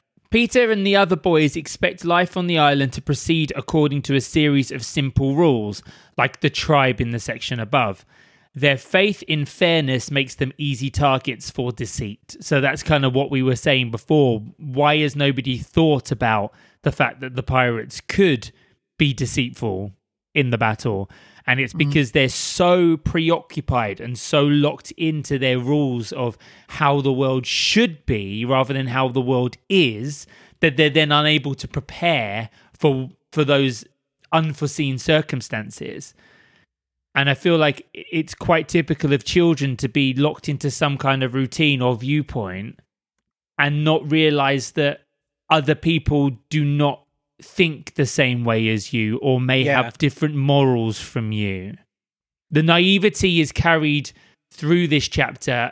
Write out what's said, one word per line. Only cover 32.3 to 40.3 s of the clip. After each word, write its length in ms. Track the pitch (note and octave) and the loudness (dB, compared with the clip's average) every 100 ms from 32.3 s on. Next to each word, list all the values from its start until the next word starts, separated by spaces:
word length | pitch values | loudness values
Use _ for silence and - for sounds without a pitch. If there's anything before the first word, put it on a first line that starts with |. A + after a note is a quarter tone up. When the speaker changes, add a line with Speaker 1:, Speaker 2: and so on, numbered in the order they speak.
| G2+ A2+ _ _ - | -6 -10 _ _ -2
Speaker 1:
for, 320 | D#3 C3 C3 - _ | 0 0 -4 -12 _
for 140 | - C#3+ | -2 2
those 400 | C#3 C#3 A2+ - _ _ _ _ | 2 2 -2 -10 _ _ _ _
unforeseen 640 | D#3+ D#3 D3 D3 - C#3+ C3 | -2 -2 -4 -6 -2 -4 -2
circumstances. 1120 | - D#3 D3+ C3 - A2+ G#2+ - - - - - _ _ _ _ _ _ _ _ _ | 2 2 0 -6 -6 -8 -8 -12 -12 -12 -16 -20 _ _ _ _ _ _ _ _ _
And 160 | - C#3 | -2 0
I 40 | |
feel 240 | C#3 F3+ E3+ | 2 2 4
like 300 | D3+ C#3 - - | 2 0 -8 -20
i-, 100 | - | -8
it's 220 | D#3+ D#3+ - | -6 -6 -4
quite 320 | - E3 D#3 | 0 0 2
typical 420 | F3 D3+ D#3 D3 | 0 0 -2 0
of 100 | C#3 | 0
children 520 | - F3 E3+ D3 C#3 B2 | 2 2 4 2 -2 -4
to 120 | C#3 | -2
be 240 | D3 C3+ | 0 0
locked 340 | B2+ D3 | 2 0